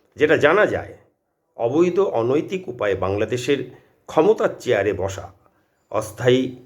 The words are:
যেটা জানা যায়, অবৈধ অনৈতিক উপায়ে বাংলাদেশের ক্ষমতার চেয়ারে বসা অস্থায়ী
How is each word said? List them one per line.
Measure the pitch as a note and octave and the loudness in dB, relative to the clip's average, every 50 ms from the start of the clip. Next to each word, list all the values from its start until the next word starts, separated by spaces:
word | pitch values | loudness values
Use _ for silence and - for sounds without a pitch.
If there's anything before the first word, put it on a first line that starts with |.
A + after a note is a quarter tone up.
| _ _ - | _ _ -4
যেটা | A2 D3 D3+ D#3 | 0 2 4 4
জানা | B2+ C3+ D3 F3 G#3+ G3+ | 6 4 4 4 4 2
যায়, | C3+ G2+ D#2+ C#2+ - - - _ _ _ _ _ _ _ _ _ _ _ | 2 0 -4 -6 -8 -16 -20 _ _ _ _ _ _ _ _ _ _ _
অবৈধ | - A2+ A#2 C3+ E3 F3+ F3+ E3+ G3 | -4 -2 0 2 2 2 2 2 0
অনৈতিক | G3 - - A2+ A#2 B2 C3+ D#3+ D#3+ - G3 F#3 F#3 - | 0 0 0 -2 0 0 0 -2 -2 -4 -8 -8 -8 -10
উপায়ে | B2 - G#2 G2+ F#2+ | -8 -4 -4 -2 -2
বাংলাদেশের | F#2 F#2 F#2+ G2 G#2 A2 G#2+ B2 B2 - D3 C#3+ B2+ - - - - _ _ _ _ _ | -2 -2 -2 -2 -2 -4 -4 -4 -4 -2 -2 -2 -2 -4 -10 -14 -20 _ _ _ _ _
ক্ষমতার | - - D#3+ D#3+ G3+ A3 - A3+ F3 - - | -2 2 2 4 4 4 2 0 -4 -4 -4
চেয়ারে | - A#2+ A#2 G2+ G2 G#2 | -2 0 0 0 2 0
বসা | F#2 F2 F#2+ G2 - - - - - _ _ _ _ _ _ _ _ _ _ - | -2 -2 -4 -6 -6 -10 -14 -16 -20 _ _ _ _ _ _ _ _ _ _ -8
অস্থায়ী | - G#2+ G#2+ - - - B2 B2+ B2+ C3 C3 B2+ - - - | -6 -6 -6 -6 -6 0 2 4 4 4 2 -2 -8 -12 -20